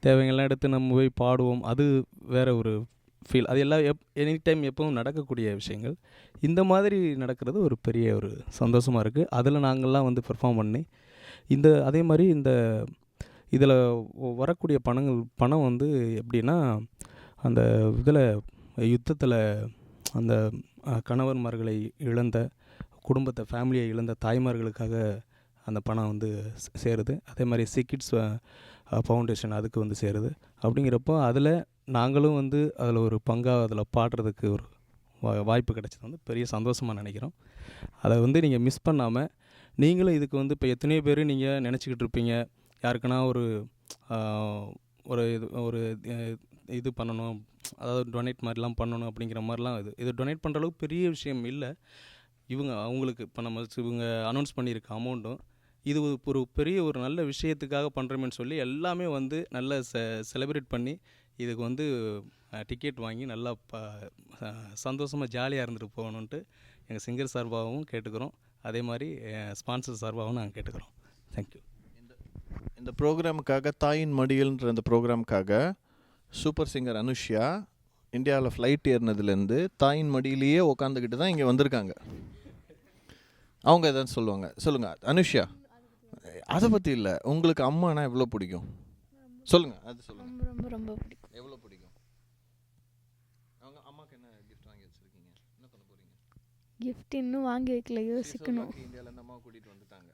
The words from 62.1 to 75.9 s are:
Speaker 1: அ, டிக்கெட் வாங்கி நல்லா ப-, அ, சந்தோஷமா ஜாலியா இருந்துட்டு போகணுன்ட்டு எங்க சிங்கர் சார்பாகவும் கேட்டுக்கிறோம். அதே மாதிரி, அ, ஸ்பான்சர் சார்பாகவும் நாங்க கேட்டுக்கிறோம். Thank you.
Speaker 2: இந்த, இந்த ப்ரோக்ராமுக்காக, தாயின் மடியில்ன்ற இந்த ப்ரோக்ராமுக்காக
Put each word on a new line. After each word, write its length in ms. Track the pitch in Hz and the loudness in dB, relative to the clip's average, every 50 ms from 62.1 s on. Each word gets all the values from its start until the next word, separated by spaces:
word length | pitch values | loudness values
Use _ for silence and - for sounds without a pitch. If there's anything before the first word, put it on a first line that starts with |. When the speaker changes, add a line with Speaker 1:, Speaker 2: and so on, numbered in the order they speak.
| 104 104 98 117 _ _ _ _ - | -6 -8 -12 -16 _ _ _ _ -16
Speaker 1:
அ, 120 | 110 107 | -16 -12
டிக்கெட் 300 | _ 127 120 - 147 131 | _ -12 -8 -8 -10 -8
வாங்கி 280 | 120 117 113 113 117 131 | -8 -10 -10 -10 -10 -10
நல்லா 300 | 135 117 113 117 123 120 107 _ | -10 -10 -8 -8 -8 -10 -10 _
ப-, 440 | _ - 110 110 107 104 104 104 - _ _ _ _ - - - | _ -16 -14 -14 -14 -16 -18 -18 -20 _ _ _ _ -18 -16 -14
அ, 120 | 110 110 113 113 101 101 110 - | -14 -14 -14 -16 -18 -16 -10 -8
சந்தோஷமா 400 | 135 131 139 147 143 147 147 143 123 | -8 -6 -6 -8 -8 -6 -6 -8 -6
ஜாலியா 320 | 113 123 123 135 139 139 127 | -6 -6 -4 -4 -4 -4 -6
இருந்துட்டு 240 | 117 117 113 110 104 _ | -6 -8 -12 -12 -14 _
போகணுன்ட்டு 460 | - 113 110 110 113 110 107 - 151 - _ _ _ _ - _ _ _ | -10 -10 -10 -10 -12 -12 -12 -14 -14 -14 _ _ _ _ -20 _ _ _
எங்க 160 | _ 113 107 - | _ -12 -12 -10
சிங்கர் 200 | - 120 123 139 131 - | -8 -6 -6 -6 -6 -6
சார்பாகவும் 500 | 131 120 117 113 113 113 113 120 143 156 143 | -6 -6 -6 -6 -6 -6 -6 -8 -8 -10 -8
கேட்டுக்கிறோம். 400 | - 117 107 - 107 110 123 147 - _ _ _ _ _ _ | -10 -10 -10 -8 -10 -10 -10 -10 -14 _ _ _ _ _ _
அதே 200 | 113 110 117 120 | -8 -8 -6 -6
மாதிரி, 420 | 120 117 117 139 156 160 131 113 | -6 -6 -8 -8 -10 -12 -12 -14
அ, 280 | 110 107 107 107 104 101 | -12 -12 -12 -10 -12 -12
ஸ்பான்சர் 440 | - - - 123 127 123 131 123 107 | -12 -10 -8 -8 -6 -6 -8 -10 -8
சார்பாகவும் 320 | 110 110 110 113 110 110 120 | -8 -8 -6 -6 -6 -6 -4
நாங்க 280 | 123 110 101 101 - | -6 -6 -8 -10 -10
கேட்டுக்கிறோம். 300 | 107 - - - - _ _ _ _ _ _ _ _ _ - | -12 -12 -12 -12 -14 _ _ _ _ _ _ _ _ _ -12
Thank 120 | - 101 - _ | -12 -12 -12 _
you. 80 | - _ - - _ _ - - - | -20 _ -20 -20 _ _ -20 -20 -20
Speaker 2:
இந்த, 140 | - _ 127 _ - - _ - - - - - - - - _ | -20 _ -20 _ -20 -20 _ -20 -16 -14 -16 -14 -14 -14 -16 _
இந்த 140 | 123 127 123 - 147 | -14 -14 -6 0 0
ப்ரோக்ராமுக்காக, 680 | 147 156 165 170 165 160 156 139 - 135 135 135 147 147 _ | 0 2 2 0 -2 -2 -4 -2 0 0 0 0 -2 -4 _
தாயின் 400 | - 147 147 156 160 156 143 135 | 0 0 0 0 0 0 0 0
மடியில்ன்ற 500 | 131 131 135 135 135 135 135 127 127 120 | 2 2 4 2 2 2 0 -2 -2 -2
இந்த 120 | 117 113 110 - | -2 0 0 2
ப்ரோக்ராமுக்காக 800 | 120 117 117 120 120 117 113 - 113 98 95 95 101 110 135 175 190 _ _ _ | 2 2 4 2 0 -2 -2 -2 -2 -2 0 2 2 2 2 0 -2 _ _ _